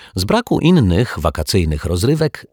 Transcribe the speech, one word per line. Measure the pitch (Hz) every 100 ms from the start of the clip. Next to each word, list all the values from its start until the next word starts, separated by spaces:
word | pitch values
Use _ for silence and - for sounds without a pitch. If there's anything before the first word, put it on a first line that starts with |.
| - -
Z |
braku | 95 220 233 170
innych | 156 180 101 87 120 -
wakacyjnych | 78 - - 101 80 76 -
rozrywek | 90 113 156 156 - -